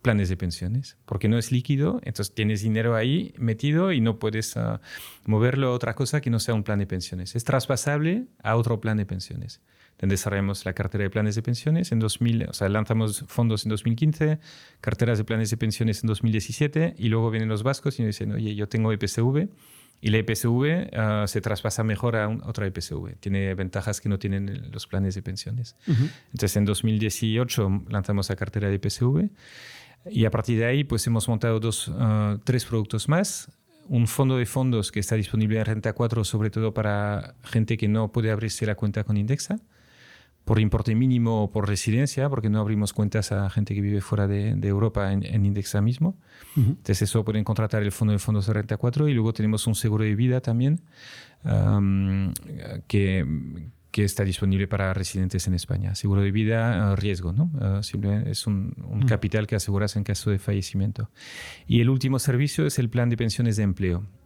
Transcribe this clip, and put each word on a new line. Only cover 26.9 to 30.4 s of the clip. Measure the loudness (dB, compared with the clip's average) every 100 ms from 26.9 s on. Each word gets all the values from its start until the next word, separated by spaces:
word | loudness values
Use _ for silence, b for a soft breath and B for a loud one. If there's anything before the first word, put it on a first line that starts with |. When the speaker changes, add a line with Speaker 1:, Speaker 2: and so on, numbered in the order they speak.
| 0
Speaker 1:
dieciocho | 0 0 0 0 0 0 2 0 -2
lanzamos | -4 0 -2 0
la | -4
cartera | -4 -2 -2
de | 0
E |
P | -2
S | 0
V, | 0 2 0 B B B B B B B -6
y | 2 2
a |
partir | 2